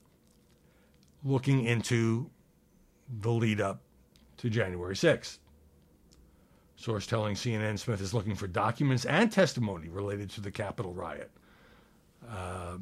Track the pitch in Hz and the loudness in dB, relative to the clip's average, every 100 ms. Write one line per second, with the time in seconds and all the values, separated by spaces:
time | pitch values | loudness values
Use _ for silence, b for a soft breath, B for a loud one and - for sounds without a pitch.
0 | _ _ _ _ _ _ b b b b | _ _ _ _ _ _ b b b b
1 | - _ 139 135 139 135 117 117 - 120 | -20 _ 0 2 4 4 4 2 2 2
2 | 113 113 143 - _ _ _ _ _ _ | 4 2 -2 -12 _ _ _ _ _ _
3 | - 113 110 117 113 104 98 98 - - | -14 -4 0 2 4 2 0 -2 -12 -20
4 | - _ - - 123 110 95 90 90 98 | -20 _ -20 -6 0 2 0 -2 -4 2
5 | 170 123 - - - - - _ _ _ | 4 4 0 -16 -20 -20 -20 _ _ _
6 | _ - b b b b b - - 107 | _ -20 b b b b b -10 -4 -4
7 | - 113 107 98 123 107 107 104 - 101 | 0 0 0 -2 -2 0 0 -2 -2 -4
8 | 98 117 98 101 101 95 107 - 143 127 | -2 -2 -2 -4 -2 0 0 2 2 2
9 | - 151 226 196 165 - 107 85 80 90 | 2 4 4 4 4 2 -2 -4 -6 -6
10 | 101 101 98 - 101 95 101 - 95 90 | -4 -4 -6 -8 -8 -6 -6 -6 -8 -6
11 | 85 73 - - b b b b b b | -8 -10 -12 -18 b b b b b b
12 | b _ 120 101 90 92 87 90 | b _ -12 -8 -6 -8 -8 -8